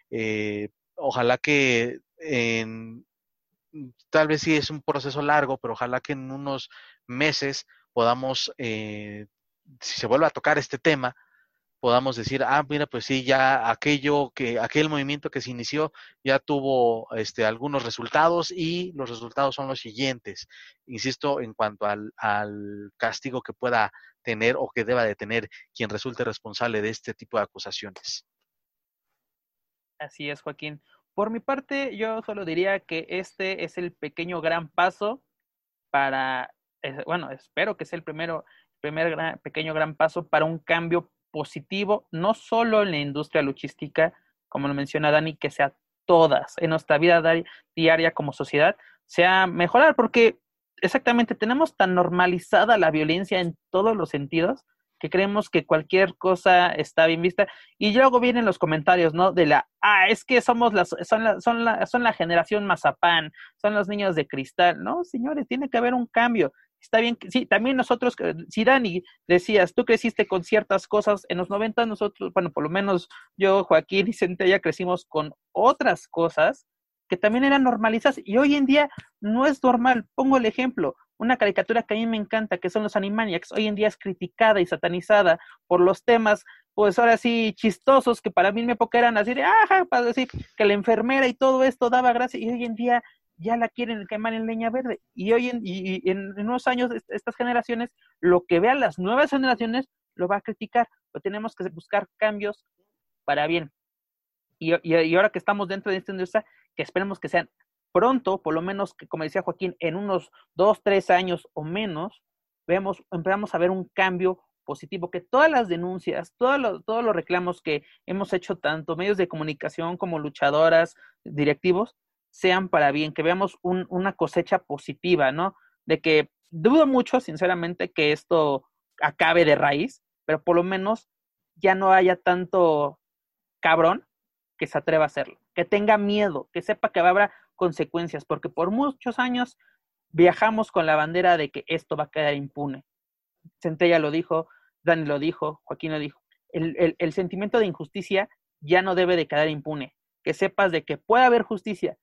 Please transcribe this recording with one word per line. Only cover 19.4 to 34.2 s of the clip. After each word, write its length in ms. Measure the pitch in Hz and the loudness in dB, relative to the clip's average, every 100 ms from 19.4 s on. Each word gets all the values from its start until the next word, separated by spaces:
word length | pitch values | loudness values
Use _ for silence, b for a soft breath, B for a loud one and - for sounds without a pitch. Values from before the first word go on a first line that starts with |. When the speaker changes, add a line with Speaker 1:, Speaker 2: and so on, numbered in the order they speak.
| 139 | -2
Speaker 1:
son 140 | 131 135 | -4 -8
los 100 | 127 | -10
siguientes". 720 | 117 107 135 123 - 95 - B B B - | -10 -6 -6 -6 -10 -16 -18 B B B -16
Insisto, 540 | 120 131 127 147 143 | -8 -8 -6 -4 -4
en 120 | 120 | -6
cuanto 340 | 110 110 101 104 | -6 -6 -4 -6
al, 260 | 104 107 - | -6 -10 -8
al 720 | 110 104 107 104 101 101 101 _ | -4 -4 -4 -10 -12 -14 -18 _
castigo 460 | 113 110 135 123 | -6 -6 -8 -10
que 100 | - | -10
pueda 400 | 110 123 120 104 b b b | -8 -2 0 -2 b b b
tener 340 | - 110 113 131 | -8 -2 0 0
o 140 | 117 | -4
que 100 | - | -6
deba 200 | 107 123 | -2 -2
de 100 | 113 | -2
tener 340 | 104 104 113 104 B B | -4 -6 -6 -6 B B
quien 160 | - 113 | -10 -8
resulte 360 | 104 131 120 | -6 -8 -6
responsable 580 | 120 104 113 104 120 110 | -6 -8 -12 -6 -4 -2
de 60 | 107 | -4
este 260 | 110 - | -6 -12
tipo 220 | 110 - 113 | -16 -8 -6
de 80 | |
acusaciones. 800 | 101 95 101 - 101 95 - - - _ _ _ _ _ _ _ _ _ _ _ _ _ _ _ _ _ | -6 -8 -14 -12 -14 -14 -14 -14 -16 _ _ _ _ _ _ _ _ _ _ _ _ _ _ _ _ _
Speaker 2:
Así 280 | 147 - 147 | -18 -14 -12
es, 120 | 143 | -12
Joaquín. 420 | - 147 151 147 _ _ _ | -12 -12 -14 -16 _ _ _
Por 160 | - 208 | -6 -4
mi 100 | 226 | -4
parte, 560 | - 277 - 277 269 208 | -6 -6 -6 -6 -6 -6
yo 240 | 220 220 | -6 -6
solo 220 | 220 208 | -8 -10
diría 360 | 180 160 190 196 | -6 -2 -2 -2
que 260 | - 165 - | -4 -10 -6
este 560 | 180 180 - 190 190 | -8 -10 -8 -8 -6
es 140 | 170 - | -8 -8
el 140 | 175 | -10
pequeño 480 | - 151 - | -10 -12 -10